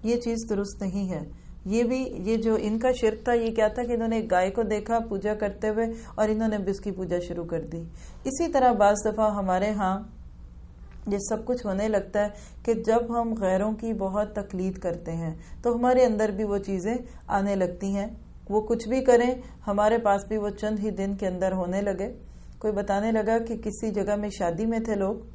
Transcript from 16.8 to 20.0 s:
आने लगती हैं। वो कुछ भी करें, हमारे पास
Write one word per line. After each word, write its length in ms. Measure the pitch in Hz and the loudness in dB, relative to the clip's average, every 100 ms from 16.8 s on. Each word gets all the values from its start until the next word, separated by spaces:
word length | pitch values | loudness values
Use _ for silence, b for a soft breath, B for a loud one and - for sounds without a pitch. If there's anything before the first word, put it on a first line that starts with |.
| 185 240 B B B | -2 -4 B B B
आने 260 | 202 196 196 | 0 2 2
लगती 360 | 180 180 196 | 0 0 -2
हैं। 300 | 196 214 - - - - | -2 -4 -8 -16 -20 0
वो 100 | 208 | 0
कुछ 260 | 214 233 214 | 2 -2 0
भी 140 | 262 | 2
करें, 420 | 262 240 240 254 B B - | 6 6 6 0 B B -2
हमारे 320 | 202 214 | 2 4
पास 280 | 233 | 4